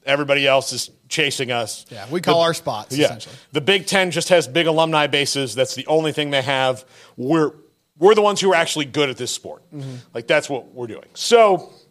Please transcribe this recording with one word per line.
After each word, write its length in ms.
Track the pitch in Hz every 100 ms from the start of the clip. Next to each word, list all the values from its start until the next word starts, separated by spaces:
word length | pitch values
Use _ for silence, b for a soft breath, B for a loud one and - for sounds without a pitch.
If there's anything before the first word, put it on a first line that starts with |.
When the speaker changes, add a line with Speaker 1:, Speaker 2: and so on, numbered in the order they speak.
| 135
Speaker 1:
Everybody 420 | 143 143 139 139
else 240 | 135 -
is 200 | 123 - _ -
chasing 420 | - 143 143 123
us." 340 | 120 110 - -
Speaker 2:
Yeah, 160 | 110 104
we 120 | 180
call 140 | 180 170
Speaker 1:
The 60 | 165
Speaker 2:
our 80 |
spots, 420 | 160 143 107 - 135
Speaker 1:
Yeah. 120 | 143
Speaker 2:
essentially. 280 | 113 - B B
Speaker 1:
The 80 | 147
Big 260 | 135 196 -
Ten 260 | 190 185
just 180 | 160 -
has 180 | 175 120
big 180 | 156 165
alumni 400 | 160 160 151 143
bases. 480 | 143 135 143 131 117
That's 200 | 127 131
the 100 | 139
only 260 | 156 156
thing 160 | 151 147
they 120 | 139
have. 420 | 127 131 131 127 b b b -
We're, 340 | 131 160 147 - _ _ _ 147
we're 180 | 185 214
the 60 |
ones 180 | 208 202
who 120 | 190
are 20 | 165
actually 300 | - 156 135
good 240 | 143 139
at 80 | 120
this 140 | 120
sport. 300 | - 87 76 _ 147
Speaker 2:
Mm-hmm. 200 | 135 127 -
Speaker 1:
Like, 140 | 120 117
that's 220 | 156 143
what 240 | 127 95
we're 140 | 123 120
doing. 200 | - - -
So, 580 | - 233 208 180 - - _